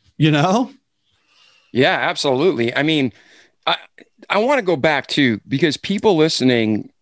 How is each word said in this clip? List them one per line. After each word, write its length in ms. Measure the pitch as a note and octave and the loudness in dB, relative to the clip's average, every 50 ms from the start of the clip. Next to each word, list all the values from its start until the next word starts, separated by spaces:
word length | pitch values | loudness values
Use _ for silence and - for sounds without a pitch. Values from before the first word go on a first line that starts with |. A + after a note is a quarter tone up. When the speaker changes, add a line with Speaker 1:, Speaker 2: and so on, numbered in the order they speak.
| _ _ _ - | _ _ _ 0
Speaker 1:
you 140 | D3 D#3 | 2 2
know? 400 | D3 D3 D3+ F#3 F#3+ A#3+ B3+ - - _ _ _ _ _ _ _ _ _ _ _ _ _ _ _ _ _ _ _ | 4 2 2 2 2 0 -2 -4 -8 _ _ _ _ _ _ _ _ _ _ _ _ _ _ _ _ _ _ _
Speaker 2:
Yeah, 280 | - A#2 C#3 F3 F#3 C3+ | -2 0 2 2 2 0
absolutely. 760 | B2 E3 F3 - - C#3+ B2+ B2+ D#3 F#3+ D3 A2+ A#2 A#2+ - | -2 -4 -4 -2 -2 -2 0 0 0 0 0 0 -2 -2 -2
I 60 | C3 | -2
mean, 320 | C#3+ D#3 D#3+ D3 C3 A#2 - _ _ _ - - _ _ _ _ - D#3+ | -2 0 0 0 0 -2 -4 _ _ _ -20 -20 _ _ _ _ -6 -6
I, 100 | F3 - - _ _ - - _ _ _ - - | -6 -6 -8 _ _ -20 -20 _ _ _ -10 -4
I 100 | - G3+ | -2 -2
wanna 240 | A3 C4 D4 C4 G3 | 0 0 0 0 0
go 120 | F3+ E3 | -2 -2
back 300 | C#3 A#2+ D#3+ D3 C3+ - - | 0 0 0 0 0 -4 -4
to, 320 | - D3+ C#3 B2 A2 G2+ _ - | -2 0 2 2 0 -2 _ -6
because 300 | C3+ C3 E3+ D#3 C3 - | -4 -2 -2 -2 -2 -4
people 380 | - - G3 G#3 - A3 F3+ | -6 -6 -6 -2 0 0 2
listening, 760 | D#3 D#3 D#3+ - - C#3 B2+ B2 A#2 A2 G#2+ G#2+ F#2 - - _ _ | 2 2 0 0 0 2 2 2 2 0 0 -2 -4 -6 -10 _ _